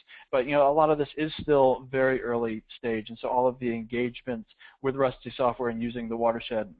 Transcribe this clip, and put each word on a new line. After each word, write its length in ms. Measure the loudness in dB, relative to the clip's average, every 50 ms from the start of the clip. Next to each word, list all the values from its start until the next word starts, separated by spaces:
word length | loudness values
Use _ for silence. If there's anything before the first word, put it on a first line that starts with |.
| -20 _ -20 -20 -8 _
but, 160 | -2 -2 0 2
you 60 | 2
know, 140 | 4 4 4
a 60 | 4
lot 160 | 4 4 4
of 80 | 4 2
this 120 | 0 -4 -4
is 160 | -6 -6 -6 -6 -6
still 480 | 0 2 4 6 6 6 4 2 -2 -4
very 320 | -2 0 2 2 2 0 -2
early 400 | -2 -2 -2 -2 -2 -4 -6 -10 _ -14 -8
stage, 300 | -6 -4 -4 -4 -6 -8
and 100 | -10 -8
so 60 | -6 -2
all 200 | 0 2 2 2
of 120 | 0 0
the 120 | -2 -4
engagements 800 | -4 -4 -6 -4 -4 -2 -2 -2 -4 -8 -8 -8 -8 -8 -10 -12 _ _ -20 -20 -14 _
with 140 | -4 -4 0
Rusty 360 | 0 0 0 0 -4 -12 -12 -4 0
Software 320 | 0 0 0 0 -2 -4
and 120 | -2 -2
using 280 | -4 -4 -4 -6 -6 -6
the 80 | -2 0
Watershed 560 | 0 0 0 0 -4 -6 -4 -4 -4 -6 -10